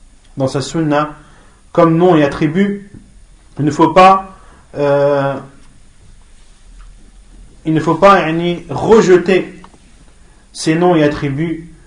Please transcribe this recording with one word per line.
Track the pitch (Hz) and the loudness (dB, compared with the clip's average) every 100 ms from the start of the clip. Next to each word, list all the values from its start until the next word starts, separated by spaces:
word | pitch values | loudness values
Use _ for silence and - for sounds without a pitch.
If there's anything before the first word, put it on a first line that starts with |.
| - - _ - | -20 -20 _ -6
dans | 135 | -6
sa | 143 | -6
sunna | 135 170 156 147 151 - - - - _ _ | -6 -6 -2 -2 -4 -10 -20 -20 -20 _ _
comme | - 165 165 | 0 2 2
nom | 180 160 | 2 2
et | |
attribut, | 143 - 156 165 202 202 - - - - - - _ - | 0 -2 -4 -2 -2 -4 -12 -20 -20 -20 -20 -20 _ -6
il | |
ne | 147 | -4
faut | 147 160 | 0 2
pas, | 175 185 190 190 - - - - - | 6 6 4 -2 -18 -20 -20 -18 -6
euh, | 143 143 143 143 139 135 - - - - - _ - - - - - - - - - - - - - - - - | -2 0 0 0 -4 -6 -12 -20 -20 -20 -20 _ -20 -20 -20 -20 -20 -20 -20 -20 -20 -20 -20 -20 -20 -20 -20 -14
il | 160 | -4
ne | 160 | -4
faut | 170 160 | -2 2
pas, | 196 190 | 4 4
yani, | 156 165 175 175 - | 0 -4 -4 -6 -8
rejeter | 135 175 220 175 180 180 185 - - - - - - - _ - _ _ | -6 2 4 4 2 2 -2 -2 -14 -20 -20 -20 -20 -20 _ -20 _ _
ces | - 160 | -10 -4
noms | 160 180 170 | 0 2 2
et | |
attributs | 147 147 147 135 165 160 - - | 0 -2 -6 -6 -6 -8 -14 -20